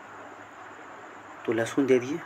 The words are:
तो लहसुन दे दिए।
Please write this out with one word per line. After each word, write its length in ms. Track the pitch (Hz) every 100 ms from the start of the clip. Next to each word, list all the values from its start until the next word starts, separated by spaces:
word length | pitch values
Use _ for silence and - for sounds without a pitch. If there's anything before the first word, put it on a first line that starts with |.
| - - - - - - - - - - - - - - -
तो 80 |
लहसुन 320 | 113 117 147 131
दे 140 | 127
दिए। 200 | 127 165